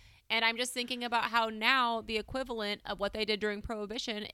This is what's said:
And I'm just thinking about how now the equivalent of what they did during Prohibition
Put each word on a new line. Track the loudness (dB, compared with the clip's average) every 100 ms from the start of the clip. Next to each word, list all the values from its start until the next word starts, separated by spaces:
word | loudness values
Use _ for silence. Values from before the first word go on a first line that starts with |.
| -20 -20 _
And | 2
I'm | 4 2
just | -2
thinking | -2 -4 -4
about | 0 0
how | 4 2 2
now | 2 4 4 4 0
the | -2 -4
equivalent | -2 -4 -4 -2 -2 -2
of | -4 -2
what | -2
they | 0
did | 0 0
during | 0 -2
Prohibition | -6 -6 -4 -4 -4 -6 -6